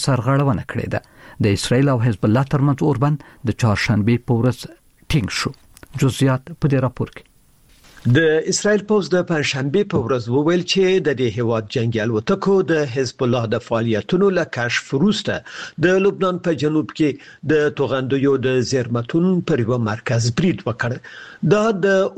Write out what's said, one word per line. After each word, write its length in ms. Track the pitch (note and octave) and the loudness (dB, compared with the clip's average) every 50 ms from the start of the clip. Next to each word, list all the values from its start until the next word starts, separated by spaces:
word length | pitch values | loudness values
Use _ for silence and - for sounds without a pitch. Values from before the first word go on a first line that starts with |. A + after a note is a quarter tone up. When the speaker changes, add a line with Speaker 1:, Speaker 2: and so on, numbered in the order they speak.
| - | 0
Speaker 1:
سرغړونه 580 | D3 C3 A#2+ G#2+ C3 C#3 C#3 C#3+ C#3 G#2 E2 - - | 0 0 0 0 0 0 2 2 2 0 -2 -4 -6
کړې 160 | - - - - - | -6 -6 -4 -4 -6
ده. 60 | - - _ - - - - - - G#2 | -6 -8 _ -18 -20 -20 -16 -6 -2 0
د 20 | G2+ G2 - | 0 0 0
اسرائیل 340 | - - A#2+ C3 C#3 C#3+ C3 | 0 0 2 2 4 2 2
او 40 | A#2 A#2 | 2 2
حزب 200 | B2+ G2+ - - A2 | 0 0 0 2 2
الله 200 | G#2+ C3 C#3 - D#3 | 2 2 2 0 0
ترمنځ 320 | C3 C#3 C#3+ C3+ - E3 D3 | 2 2 2 2 2 0 0
اوربند 400 | C3+ A2 C#3 D3 D3+ - - - - - - | 2 2 0 0 0 -2 -6 -14 -16 -6 -4
د 40 | A2 - - | -4 -2 0
چهارشنبې 560 | A#2+ G#2+ G2 - - - G#2+ G#2+ G2+ A#2 B2 A#2+ - | 0 2 2 0 0 0 0 2 2 2 0 0 0
په 60 | - A#2+ A2+ | 0 0 2
ورځ 180 | A#2 B2+ A2+ - - - - _ _ _ _ _ _ - | 2 0 0 -2 -8 -16 -20 _ _ _ _ _ _ -2
ټینګ 180 | D#3 C#3 F#2+ F2 - - | 0 0 0 -2 -4 -6
شو. 160 | - - - - - _ - - - - - C3 | -6 -6 -8 -10 -16 _ -20 -20 -20 -14 -4 -2
جزئیات 400 | C3+ C3 - - C#3+ C3+ C3 C3 - - E3 - | 0 0 2 2 0 0 0 -2 -4 -12 -6 -2
په 60 | - C#3 | 0 0
دې 80 | C3+ C3 B2+ B2 | 2 2 0 -2
راپور 260 | - - A2+ - - | -2 -4 -6 -8 -8
کې. 100 | - - _ _ _ _ _ _ _ _ _ _ _ - - - - - A#2+ B2 | -14 -20 _ _ _ _ _ _ _ _ _ _ _ -20 -20 -20 -4 0 2 4
Speaker 2:
د 20 | D#3+ E3 D#3 D#3 D#3+ - F#3 | 4 4 4 2 2 0 -2
اسرائیل 320 | F3+ - - G#3 G#3+ G3 G3+ G#3 | -4 0 0 0 0 0 0 0
پوځ 160 | G#3+ G3+ E3 C#3+ | 0 0 0 0
د 100 | F3+ F3+ F3 - | 0 -2 0 0
پنجشنبې 540 | E3+ D3+ C#3 - C3+ C3+ C3+ C#3+ C#3 G3+ G#3 G3+ | -2 -2 -2 -2 -2 -4 -2 0 0 0 0 0
په 60 | E3+ D3+ A#2 | -2 -2 0
ورځ 180 | A#2+ C3 A#2+ G#2 A#2+ | 0 -2 -2 -2 0
وویل 320 | B2 C#3+ D3+ E3 F3+ F3+ F3 - | 0 0 2 2 0 0 0 0
چې 320 | - F#3+ F#3 F#3 F#3+ F#3+ B2+ | 0 2 2 4 2 2 2
د 80 | D3 C3+ B2+ | 0 0 0
دې 80 | B2+ A2+ G2 | -2 -2 -2
هیواد 340 | B2 A#2+ A2+ A2+ A2 G#2 - - | -2 -2 0 0 -2 -4 -4 -4
جنگي 260 | B2+ A2+ A#2 A2+ G#2+ | -2 -2 0 -2 -2
الوتکو 540 | G#2 A#2+ A2 G#2+ - - G3 G3 - G3 G3 F#3+ F#3 - | -2 0 -2 -2 0 0 -2 0 2 2 2 2 2 2
د 120 | E3 D3+ D3 B2 A#2 | 0 0 0 -2 -2
حزب 300 | C#3 C3+ B2+ - - C3 | -4 -4 -4 -4 -2 -2
الله 240 | A#2+ B2 B2 A#2 G#2+ | 0 0 0 0 -2
د 100 | A#2+ A2 - | -2 -4 -2
فعالیتونو 640 | - A#2 A2+ A#2 A#2 G#2+ G2+ - - F#3 F3+ G3+ G3 F#3 E3+ | -2 -2 -2 0 0 0 -2 0 0 0 2 2 2 2 0
له 60 | D#3 - - | -2 -2 -4
کشف 340 | B2 A#2+ A#2 - - - - C#3+ | -4 -2 -2 -2 -4 -4 -4 -2
وروسته 440 | C3+ F3 G#3+ - - - A#2+ F#2+ - - - - - - - - D#3+ E3 | 0 2 2 0 0 -2 -4 -6 -6 -8 -12 -14 -14 -16 -14 -4 0 0
د 100 | F3+ F#3+ F#3+ G3 | 2 2 4 2
لبنان 340 | G3 G3 - F#3+ F#3 F3+ E3+ - F3 | 2 2 0 -2 -2 -2 -2 -2 -2
په 120 | D#3+ B2 | -2 0
جنوب 300 | D3 D3+ D#3 D#3 D3+ - - - | 0 0 0 0 -2 -2 -2 -2
کې 120 | D#3 C#3+ - - - - - - - C3+ | 0 0 -2 -4 -12 -20 -20 -8 -2 0
د 220 | D#3 D3+ D3+ D3 - - | 2 2 2 0 0 -2
توغندیو 580 | C#3 A2+ C3+ C3 C3+ B2+ C#3 C#3 C3 C#3 C#3 C3 A#2 | -2 0 0 -2 -2 -2 0 2 2 2 2 2 2
د 140 | C3 C3 B2+ A2+ - | 0 0 0 0 0
زیرمتون 580 | C3+ B2+ A#2+ A#2 A#2+ A#2 A#2 - - E3+ F3+ F#3 F#3 E3+ F3 - | -2 -2 -2 -2 -4 -4 -4 -2 -2 0 2 2 0 0 0 0
پر 160 | D#3 A#2+ A#2 | 0 0 0
یوه 120 | G#2+ B2 B2 A2+ G#2 | 0 0 0 0 -2
مرکز 420 | G#2+ - - - A#2+ A#2 A2+ A#2+ - - | -4 -4 -4 -2 0 0 0 0 0 2
برید 260 | F3+ F3+ - - - | 0 0 0 -2 -4
وکړ. 260 | A#2 A2 - A#2+ A#2 B2 - - - - - - - - - - D3+ G3+ | -6 -4 -4 -4 -6 -6 -8 -10 -16 -20 -20 -20 -20 -10 -4 0 2 2
دا 120 | G#3+ G#3+ A3+ G#3 F3 F#3+ | 4 2 0 0 0 2
د 0 | G3 G3 F#3+ G3 - - | 2 2 2 0 0 0